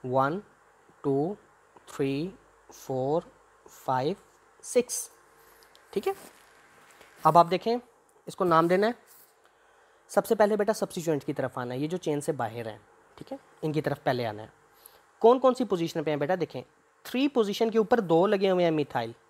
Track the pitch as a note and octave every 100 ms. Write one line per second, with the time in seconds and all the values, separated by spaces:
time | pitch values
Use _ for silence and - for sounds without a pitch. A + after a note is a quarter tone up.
0 | C3 C3 C3+ F3+ - _ _ _ _ _
1 | C#3+ C#3 D#3+ G#3 _ _ _ - - -
2 | C#3 C3+ F3 F3+ _ _ - - - C3
3 | C3 D#3+ - _ _ _ - - - B2+
4 | C#3+ G3 _ _ _ _ - B3 A#3+ -
5 | - - _ _ - - - - _ G3+
6 | G4 G4 - - - - - - - -
7 | - - D#3 E3 E3+ F3+ A3+ A#3+ - _
8 | _ _ - - F#3 D#3+ E3 F#3 G#3+ B3
9 | _ - - _ _ _ _ _ _ _
10 | _ - - A3 G#3 G#3+ G#3 G#3+ F#3+ -
11 | E3 D3 - C#3+ C3 - B2 B2+ D3+ F3
12 | - D3 D3 C#3+ A2+ A#2 A2+ G#2+ _ _
13 | _ - - C4+ _ _ D#3 D3+ C#3+ C#3+
14 | - B2 A#2 G#2 G#2+ _ _ _ - -
15 | _ _ A3 B3+ C4 B3 A3+ F#3 E3 E3+
16 | D3+ D3 D3 F#3 D#3 C3 - _ _ _
17 | - B3 C#4+ B3+ G3+ G3 A3+ A3 G#3+ A#3+
18 | F3+ E3 G3 G3+ G3 F3+ E3+ D#3 C#3 C3
19 | A#2 A2+